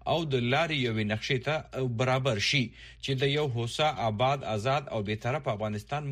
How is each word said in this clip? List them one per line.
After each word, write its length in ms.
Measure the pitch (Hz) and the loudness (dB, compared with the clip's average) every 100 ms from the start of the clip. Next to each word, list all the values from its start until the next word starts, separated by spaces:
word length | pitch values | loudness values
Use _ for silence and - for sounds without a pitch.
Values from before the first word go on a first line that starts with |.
| - 156 | -2 0
او 40 | |
د 260 | 160 131 120 | 2 0 2
لارې 240 | 139 165 147 | 2 2 0
یوې 260 | 123 113 104 | 0 0 0
نقشې 280 | 107 - 131 143 | -2 0 -2 0
ته 400 | 151 - 127 131 113 | -4 -4 -4 -2 0
برابر 380 | 127 131 131 107 - | 2 2 2 0 2
شي 120 | 147 117 - - - | 2 0 -4 -20 -10
چې 100 | - 135 | -4 0
د 100 | 139 | 2
یو 140 | 143 151 | 2 0
هوسا، 340 | 117 117 - 151 135 113 | 0 -2 0 0 2 0
آباد، 360 | 104 127 143 - | 2 2 2 -2
آزاد 400 | 110 123 143 139 | -2 2 0 0
او 80 | 110 | -4
بې 140 | 101 107 | -2 -2
طرفه 300 | 120 147 139 | -2 -2 -2
افغانستان 520 | 104 107 107 - 143 143 | -2 -2 -4 -6 -6 -4